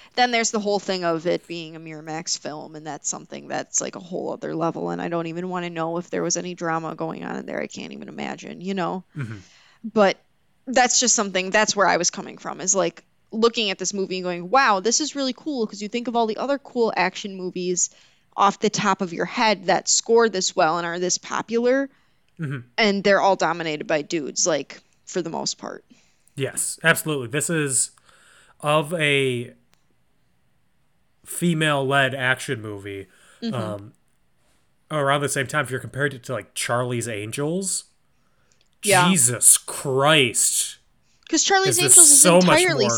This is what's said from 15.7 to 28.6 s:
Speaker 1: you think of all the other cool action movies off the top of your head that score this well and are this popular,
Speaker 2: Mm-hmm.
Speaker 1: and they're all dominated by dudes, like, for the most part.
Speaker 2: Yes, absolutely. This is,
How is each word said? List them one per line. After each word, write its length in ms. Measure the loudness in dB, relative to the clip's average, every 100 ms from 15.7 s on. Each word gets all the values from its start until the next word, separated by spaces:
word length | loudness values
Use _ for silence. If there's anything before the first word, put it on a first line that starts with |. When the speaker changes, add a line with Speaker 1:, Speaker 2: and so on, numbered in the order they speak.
| -6
Speaker 1:
you 80 | -8
think 180 | -6 -2
of 80 |
all 120 | 0 0
the 100 | -2
other 220 | -4 -4
cool 340 | -4 0 0
action 400 | 2 -2 -2 -10
movies 540 | -8 -8 -4 -2 -2 -4 -6 _ _ _ 2
off 240 | 2 2
the 80 | -2
top 320 | 0 0 0
of 140 | -2
your 100 | -4
head 400 | -4 0 2 2 2
that 220 | 0 2
score 400 | 0 4 4 4
this 260 | 2 -2
well 220 | 2 2 2
and 100 | -2
are 120 | -2
this 180 | -2 -4
popular, 720 | -4 -6 -2 0 2 2 0 -8 _ _ _ -10
Speaker 2:
Mm-hmm. 200 | -8 -8 -6 0
Speaker 1:
and 260 | 2 4
they're 200 | 4 4
all 140 | 4 4
dominated 500 | 2 0 -4 -4 -2
by 160 | -2
dudes, 440 | -2 -4 -4 -2 0
like, 360 | 0 -4 -14 _ _ -10
for 160 | -6
the 80 | -6
most 260 | -6 -6 -8
part. 260 | -10 -14 -18 _ _ _ _ -8
Speaker 2:
Yes, 420 | -6 -4 -6 0
absolutely. 440 | 2 2 0 -6 -4
This 200 | -4 -2
is, 440 | -2 0 -2 -2 -6 _ _ _ -20 _ _